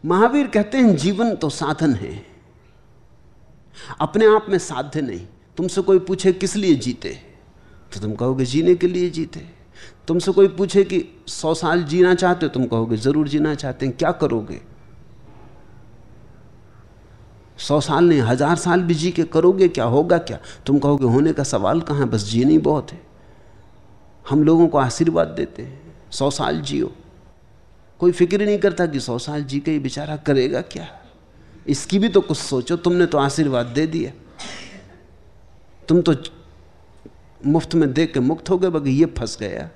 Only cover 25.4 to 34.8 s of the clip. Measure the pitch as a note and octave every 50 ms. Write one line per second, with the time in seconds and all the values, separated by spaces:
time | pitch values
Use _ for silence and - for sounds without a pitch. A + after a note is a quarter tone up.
25.4 | - - - - A#2 C3+ - - - - - - - - - - C#3 C#3+ C#3 -
26.4 | D3+ B2+ D3+ D#2+ D2 - - - A#1+ - - - - - - - - - - -
27.4 | - - - - - - - - - - - - F3+ F3 F3 - F3+ E3+ F#3+ G3+
28.4 | G#3 G#3 G#3 G3 F3+ G3+ E3+ E3+ F3+ D#3+ D3 C3+ A#2 - A#2 B2 - D3 D3 D3
29.4 | D3 C3 C3+ C#3+ C#3+ D#3+ D#3 D3 C3+ C3 - D3 D3 D3+ D3+ D3 - - C#3+ C3+
30.4 | B2 C#3+ C#3+ - F3 - - - E3 - - - - - - - - _ - -
31.4 | - - - - - - D3 - - - F#3 G3+ G3+ A#3 F3+ G3 - - D#3+ -
32.4 | - - C#3 B2+ A#2+ - F3 E3+ - F3 F3 F3 F3 E3 D#3+ D3 C#3 C#3 C3+ D#3+
33.4 | D#3 C#3+ C3 B2 A#2+ A#2+ A#2+ C#3+ D#3+ D#3+ D#3 - - - - - - - - -
34.4 | - - - - - - - -